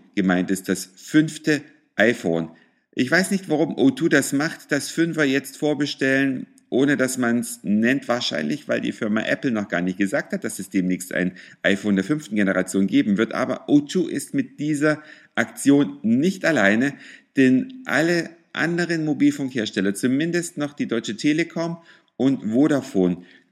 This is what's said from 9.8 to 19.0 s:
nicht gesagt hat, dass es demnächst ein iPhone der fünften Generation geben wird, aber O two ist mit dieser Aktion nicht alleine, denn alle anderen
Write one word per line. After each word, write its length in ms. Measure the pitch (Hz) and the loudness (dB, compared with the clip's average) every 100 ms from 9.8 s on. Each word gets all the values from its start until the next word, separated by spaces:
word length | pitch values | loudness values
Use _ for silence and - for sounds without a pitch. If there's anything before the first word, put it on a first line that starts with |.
nicht 160 | 90 92 | -2 -2
gesagt 360 | 98 143 - | -2 -2 -4
hat, 100 | 202 | -6
dass 160 | - - | -8 -10
es 100 | 95 | -4
demnächst 420 | 98 90 90 - - | -2 0 -2 -4 -4
ein 160 | 90 - - - | -2 -4 -16 -4
iPhone 320 | 90 98 107 95 | 0 0 2 0
der 100 | 95 | 0
fünften 300 | 151 151 107 | -4 -2 -2
Generation 500 | 98 92 90 98 98 | 0 0 0 0 2
geben 320 | 135 107 101 | 2 2 2
wird, 160 | 113 | 0
aber 340 | - 127 - - | -2 -4 -6 2
O 120 | 147 | 2
two 260 | 143 185 165 | 2 -2 -2
ist 300 | - - 139 | -4 -4 -4
mit 240 | 131 - | -6 -6
dieser 420 | 151 143 156 147 - - _ | -4 0 0 0 -6 -20 _
Aktion 640 | - 117 - 135 143 143 - | -4 -4 0 4 4 4 -2
nicht 420 | 107 120 175 190 170 | 0 2 2 0 0
alleine, 480 | 147 98 110 139 - - - _ - | 4 4 4 0 -4 -14 -20 _ 4
denn 460 | 131 131 - - - | 4 4 0 -8 -4
alle 440 | 127 165 170 160 - _ | 0 2 0 -2 -12 _
anderen 540 | - 156 170 165 165 | -4 -2 -2 -2 -2